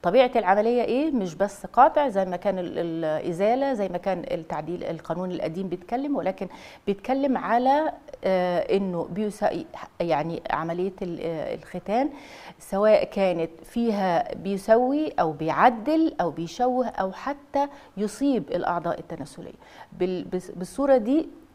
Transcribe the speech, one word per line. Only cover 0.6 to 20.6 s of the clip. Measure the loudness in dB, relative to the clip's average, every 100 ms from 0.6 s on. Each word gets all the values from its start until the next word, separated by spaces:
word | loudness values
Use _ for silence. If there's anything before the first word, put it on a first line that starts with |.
| 4 2
إيه؟ | 2 0 0
مش | 0 -2 -2
بس | -4 -2 -2
قاطع | 6 6 6 2
زي | 0 -2
ما | -2
كان | -2 -2
ال-، | -4 -4
الإزالة، | -4 -2 -2 -2 -4 0 2 2 0
زي | 0 -2
ما | -2
كان | -2 -4 -4
التعديل | -6 -4 -8 -6 -6
القانون | -6 -8 -6 -6 -4
القديم | -4 -4 -4 -6
بيتكلم، | -8 -6 -4 -2 -2
ولكن | -2 -4 -10 -12 -20 -8 -4
بيتكلم | -4 -2 0 2 0
على، | 2 2 4 4 2 -4 -18 -6
آه، | 0 2 2 0
إنه | 0 0 0 -4 -4 -4
بيسا-، | -4 -2 -2 -2 -8 -14 -16 _
يعني | 0 0 0 -6 -4
عملية | -4 -4 -4 -4 -4
ال-، | -8 -6
آه، | -6 -4 -6 -8
الختان | -8 -12 -2 0 0 -4 -18 -18 -20 -20
سواء | -6 2 6 6
كانت | 4 0 0 2 -4 -6
فيها | -8 -2 0 2 2 2 0 -6
بيسوي | -4 -4 4 6 6 0 0 0
أو | 0
بيعدل | 0 -2 6 6 6 0 2 2 0
أو | -4
بيشوه | -2 -8 0 0 2 -2
أو | -2 -6
حتى | -4 -8 -8 -4 -2 -2 -4 -14 -4
يصيب | -4 0 2 2 0
الأعضاء | -2 0 -2 -2 -4
التناسلية. | -6 -12 -12 -14 -18 -18 -20 -20 -20 -4
بال-، | -2 -2 -4
بس-، | -6 -6
بالصورة | -10